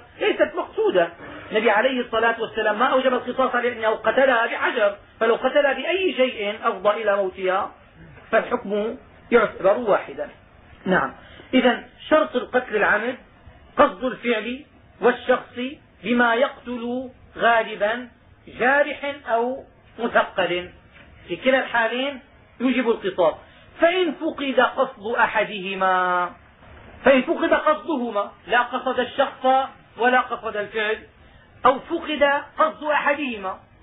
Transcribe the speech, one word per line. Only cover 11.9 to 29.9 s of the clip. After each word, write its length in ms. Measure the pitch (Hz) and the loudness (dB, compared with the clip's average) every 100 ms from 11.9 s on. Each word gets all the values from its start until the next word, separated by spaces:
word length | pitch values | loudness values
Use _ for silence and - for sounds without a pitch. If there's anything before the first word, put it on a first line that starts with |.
| - - | -12 0
شرط 280 | 311 302 247 | 2 2 -2
القتل 400 | - 247 247 208 | -2 -2 -2 -2
العمد 400 | 170 208 240 247 - _ - - - - | 2 0 -2 -8 -14 _ -20 -20 -6 2
قصد 280 | 277 - | 2 2
الفعل 600 | 254 - 240 214 214 262 - - - - | -6 -4 -2 -2 -4 -10 -14 -20 -20 -2
والشخص 580 | 233 247 - 247 - 240 254 311 _ _ | 0 0 0 -2 -2 -10 -10 -10 _ _
بما 300 | 190 240 240 | -2 2 2
يقتل 760 | 233 277 - 240 240 240 254 254 - - - | 2 0 -2 -12 -10 -6 -6 -8 -16 -18 -2
غالبا 720 | 165 170 180 185 202 247 247 _ _ _ - | 2 2 0 -2 -2 -4 -10 _ _ _ -16
جارح 680 | - 240 285 294 269 285 285 - | -2 2 2 0 -2 -10 -10 -2
أو 360 | 233 247 269 - _ - - | -2 -2 -6 -12 _ -20 -8
مثقل، 720 | 233 - - - 170 175 175 - - - - - - | -2 0 0 -2 -2 -2 -8 -16 -20 -20 -20 -20 -12
في 80 | - | -4
كلا 220 | 254 254 | 2 2
الحالين 600 | - 240 220 240 277 262 - _ _ - | 2 0 0 -2 -6 -8 -16 _ _ -4
يوجب 300 | 254 247 233 | 0 0 0
القصاص. 440 | 220 190 - 185 - - - - - | 0 -2 0 0 0 -10 -20 -16 0
فإن 320 | 330 370 339 | 2 2 0
فقد 480 | 247 320 - 277 247 | -2 -6 -4 -4 0
قصد 540 | 240 - 175 - 208 240 | 0 0 -4 -4 -6 -2
أحدهما، 1120 | 214 220 190 208 185 190 190 185 180 180 180 - _ _ - - - - | 0 0 -2 -4 -8 -2 0 2 0 0 -4 -8 _ _ -20 -20 -20 -2
فإن 180 | 254 269 | 4 4
فقد 320 | 262 339 311 | 4 0 2
قصدهما، 760 | 311 311 302 - 277 240 202 - - 175 | 2 2 0 -2 -4 -4 -4 -6 -8 -2
لا 160 | 240 | 0
قصد 380 | 240 254 262 240 | 0 -4 -4 -2
الشخص 460 | 240 - 269 - 262 262 262 - - | -2 -2 -4 0 2 2 0 -8 -16